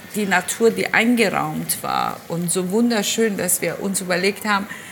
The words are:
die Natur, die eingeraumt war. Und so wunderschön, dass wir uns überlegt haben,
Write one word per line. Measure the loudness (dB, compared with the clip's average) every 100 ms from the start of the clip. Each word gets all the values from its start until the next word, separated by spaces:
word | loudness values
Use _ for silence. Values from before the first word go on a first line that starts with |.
| -10
die | -4 2
Natur, | 0 0 2 2
die | 2 0
eingeraumt | 2 4 4 2 2 -2 -4 -4 -4
war. | -2 0 0 -4 -6
Und | -4 -2
so | 0 0
wunderschön, | 2 2 2 0 2 0 2
dass | 0 0
wir | -2 -2
uns | -4 -4
überlegt | -2 0 0 -2 0
haben, | 0 -2 -10 -14